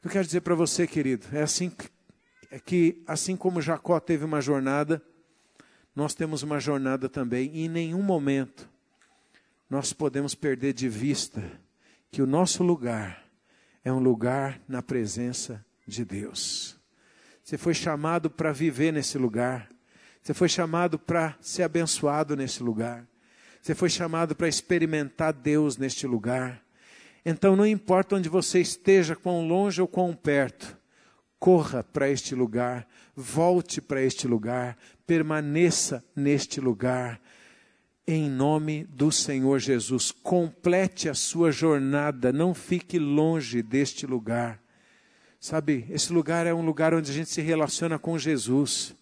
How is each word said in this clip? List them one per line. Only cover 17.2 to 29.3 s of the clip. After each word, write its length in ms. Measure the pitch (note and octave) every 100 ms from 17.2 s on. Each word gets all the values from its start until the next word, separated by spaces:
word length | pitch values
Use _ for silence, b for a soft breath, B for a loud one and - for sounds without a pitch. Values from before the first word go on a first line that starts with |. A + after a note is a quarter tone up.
| b b -
Você 100 | A3
foi 180 | F3+
chamado 540 | D#3+ E3+ D3+ D#3+ E3+ D#3+
pra 220 | - D#3+
viver 420 | C3+ E3 B2 D#3
nesse 240 | D#3 C3+ C#3+
lugar. 520 | B2+ A2 A#2+ B2+ A2 _ b b b b
Você 140 | -
foi 140 | D3+ F3
chamado 500 | - E3 E3+ F3 D#3+
pra 380 | - E3+ D#3+ D3
ser 220 | - -
abençoado 720 | E3+ D#3+ D#3+ - D3 D3 D#3
nesse 260 | D3 C3 -
lugar. 460 | A#2+ A2 A#2 A#2+ A#2+ _ b b b b
Você 100 | -
foi 160 | D#3+ F3
chamado 460 | - E3+ E3 E3
pra 140 | D#3 E3+
experimentar 840 | D3 - F3 D#3+ D#3 C#3 - D#3+
Deus 440 | D3 B2 D3+ D3+ B2
neste 320 | C3+ - C3+
lugar. 520 | A#2+ G#2+ B2+ B2+ B2 _ B B B B B
Então, 300 | - D#3+ G3
não 100 | F#3+
importa 520 | G#3 G#3 - F#3 F#3+ G3
onde 120 | E3
você 320 | F3+ D#3+ F3+
esteja, 540 | E3+ - - G3 E3
quão 320 | D#3+ F3+